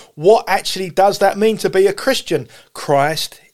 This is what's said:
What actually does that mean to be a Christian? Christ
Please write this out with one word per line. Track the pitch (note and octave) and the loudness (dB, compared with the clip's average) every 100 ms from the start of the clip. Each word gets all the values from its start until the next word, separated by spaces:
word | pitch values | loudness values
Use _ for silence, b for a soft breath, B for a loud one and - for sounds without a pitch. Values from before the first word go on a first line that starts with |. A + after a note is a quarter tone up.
| B - | B -2
What | E3 A3 - | 2 2 2
actually | G3 - - F#3 | -4 -4 -8 -4
does | F3 G3 - | 0 2 2
that | G3 G3 | 0 2
mean | A3 G#3+ | 0 0
to | F#3+ | -2
be | F#3+ G3 | 2 0
a | |
Christian? | G3 - C4 - D#3+ A#2 b b | 0 -2 -4 -2 -6 -6 b b
Christ | - - C#3+ C#3+ D#3 - - _ | -10 -2 0 0 -2 -8 -12 _